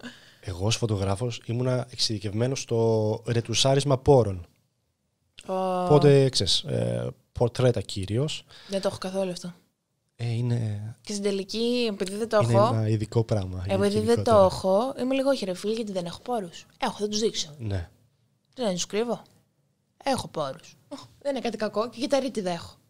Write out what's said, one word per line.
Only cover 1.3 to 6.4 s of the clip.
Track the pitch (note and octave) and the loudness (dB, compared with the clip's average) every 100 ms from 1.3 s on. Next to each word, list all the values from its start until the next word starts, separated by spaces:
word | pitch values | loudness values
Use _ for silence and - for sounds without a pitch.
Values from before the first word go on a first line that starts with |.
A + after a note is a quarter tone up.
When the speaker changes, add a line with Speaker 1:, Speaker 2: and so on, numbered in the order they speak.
| A2 - | -6 -6
Speaker 1:
ήμουνα | A#2+ B2+ B2+ B2 | -2 0 -2 -4
εξειδικευμένος | - - G#2+ G#2 G#2 B2+ C3+ | -4 -2 -2 -4 -2 -2 -2
στο | - A#2 A2+ A2 G#2+ A2 - | -2 2 4 4 2 -2 0
ρετουσάρισμα | A#2 A#2 G#2+ C3+ C#3 C#3 B2+ | -2 0 2 4 4 2 2
πόρων. | - C3+ G#2 F#2 E2+ _ _ _ _ _ _ _ _ - - | 6 6 6 -2 -12 _ _ _ _ _ _ _ _ -20 -6
Speaker 2:
Ω. | F#3+ F#3 F3+ | -4 -2 0
Speaker 1:
Οπότε, | F3+ D3 C#3+ C#3 C3+ | 4 6 8 8 6
ξέρεις, | - | 2